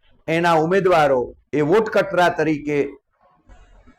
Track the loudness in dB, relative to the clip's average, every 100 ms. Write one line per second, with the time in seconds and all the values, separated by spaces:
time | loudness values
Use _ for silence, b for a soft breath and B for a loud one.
0 | _ _ -6 -2 2 2 2 0 2 2
1 | 2 0 -2 -10 _ -4 2 2 2 -2
2 | -2 0 0 0 -2 -4 -4 -4 -4 -6
3 | _ _ _ _ _ -20 -20 -20 _